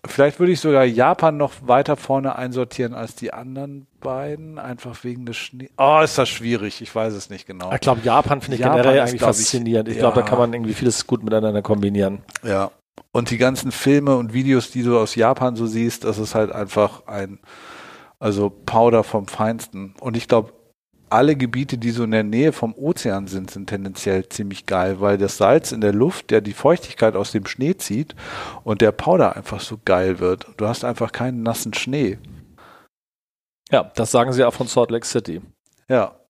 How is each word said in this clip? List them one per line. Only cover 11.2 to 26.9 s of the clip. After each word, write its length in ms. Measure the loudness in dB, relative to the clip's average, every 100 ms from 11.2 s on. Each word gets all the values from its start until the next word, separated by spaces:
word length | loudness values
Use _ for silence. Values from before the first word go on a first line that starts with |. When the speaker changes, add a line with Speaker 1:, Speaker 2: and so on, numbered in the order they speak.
Speaker 2:
miteinander 400 | 0 0 0 -2
kombinieren. 600 | 0 0 2 0 0 -2 -12 -10
Speaker 1:
Ja. 280 | -4 -2 -2 _ _ -20 -4
Und 180 | -4 -2
die 80 | 2
ganzen 340 | 2 2 -6
Filme 440 | -2 4 4 4 2
und 160 | 0
Videos, 380 | -2 2 2 2
die 120 | -2
du 160 | 2 2
aus 180 | 2 2
Japan 400 | 2 4 0 -2
so 100 | -4
siehst, 380 | 0 -2 -2
das 140 | -4 -4
ist 160 | -2
halt 180 | 0 -2
einfach 540 | -4 -4 0 0 0 -12
ein, 340 | -10 -10 -12 _ -20 -20 -20 -20 -20 -20 _
also 320 | -4 0 -2
Powder 540 | -2 0 4 6 6
vom 220 | 2 -4 -6
Feinsten. 680 | -4 -4 -4 -10 -14 -14 -10
Und 160 | -6 -6
ich 120 | 2
glaub, 240 | 2 2 _ _ _ _ _ _
alle 260 | 4 4
Gebiete, 420 | 2 0 -2 -4 -4
die 140 | -4
so 140 | -2
in 80 | 0
der 100 | 0
Nähe 300 | 0 2 2
vom 200 | 0 -6
Ozean 540 | -4 -4 -2 -4 -4 -6
sind, 240 | -8 -10
sind 180 | -12 -8
tendenziell 600 | -8 -8 -6 -2 -2 -2
ziemlich 380 | -8 -8 -8 -4
geil, 340 | 0 0 0
weil 180 | 0 2
das 200 | 0 2
Salz 340 | 4 4 2
in 80 | 0
der 120 | 2
Luft, 380 | 4 2 0 0
der 100 | 0
die 120 | 0
Feuchtigkeit 640 | 0 2 2 -2